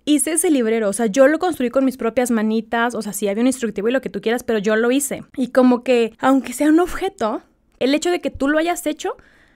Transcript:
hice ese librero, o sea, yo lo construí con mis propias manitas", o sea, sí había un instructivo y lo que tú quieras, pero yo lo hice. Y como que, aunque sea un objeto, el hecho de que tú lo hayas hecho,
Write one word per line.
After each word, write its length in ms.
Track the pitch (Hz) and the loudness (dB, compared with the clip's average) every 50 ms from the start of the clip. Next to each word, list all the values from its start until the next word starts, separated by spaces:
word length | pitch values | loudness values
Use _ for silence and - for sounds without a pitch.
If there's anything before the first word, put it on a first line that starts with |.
| - | -2
hice 280 | - 302 285 - 311 320 | 0 0 2 0 0 -2
ese 180 | 330 - 370 | 0 0 2
librero, 380 | 311 269 233 220 226 226 220 196 | 2 2 2 0 0 0 0 -2
o 40 | 196 | -2
sea, 140 | - 233 | 0 -2
yo 220 | 226 190 269 269 277 | 0 4 6 6 6
lo 100 | 311 320 | 4 2
construí 320 | 359 370 302 - 254 240 | 0 -2 -2 -2 -4 -2
con 140 | 240 269 269 | 0 0 0
mis 120 | 262 - | 0 0
propias 360 | - - 226 226 - 247 240 240 | -2 -4 -2 0 0 0 0 0
manitas", 640 | 220 214 220 220 226 220 - - 233 233 247 240 | 0 0 0 0 -2 -2 -2 -2 0 0 0 -2
o 60 | 208 220 | -4 -8
sea, 100 | 208 - | -8 -8
sí 160 | - 214 196 | -4 -4 -2
había 140 | 202 208 240 | -2 0 0
un 40 | |
instructivo 420 | 262 262 262 - 220 214 - 190 233 | 0 0 0 -4 -6 -4 -2 -2 -2
y 40 | 254 | -2
lo 80 | 262 | -2
que 100 | - 196 | -4 -4
tú 100 | 185 202 | -10 -6
quieras, 220 | 151 214 233 247 247 | -4 -2 -2 -2 -2
pero 160 | - 233 214 | -2 -2 -2
yo 160 | 190 220 214 | 0 0 0
lo 160 | 220 233 240 | 2 2 2
hice. 320 | 254 285 285 - 208 - - _ - | 0 0 -2 -4 -8 -10 -12 _ -6
Y 120 | - 254 247 | -6 -4 0
como 360 | - 262 254 254 247 240 240 | 2 4 4 4 4 2 2
que, 300 | - 247 240 233 220 - - | 0 2 2 0 -2 -4 -2
aunque 340 | - 262 269 269 - - 240 | 2 2 2 2 0 -2 -4
sea 160 | - 294 302 | 0 2 4
un 120 | 311 330 | 4 4
objeto, 640 | 359 349 - - 349 392 392 - 233 214 233 320 - _ _ _ _ _ _ - | 4 2 -2 -4 -6 -6 -4 -4 -4 -4 -4 -6 -10 _ _ _ _ _ _ -4
el 160 | - 262 277 | -2 0 0
hecho 160 | 311 320 349 | 0 0 0
de 100 | 349 349 | -2 -2
que 100 | - 277 | -4 -6
tú 180 | - - 269 277 | -6 -2 -2 0
lo 100 | 302 311 | 0 0
hayas 260 | 320 339 349 330 - | 0 -2 -4 -4 -4
hecho, 300 | 302 302 - - 370 508 - - _ _ _ _ _ _ | -6 -6 -6 -6 -8 -8 -8 -14 _ _ _ _ _ _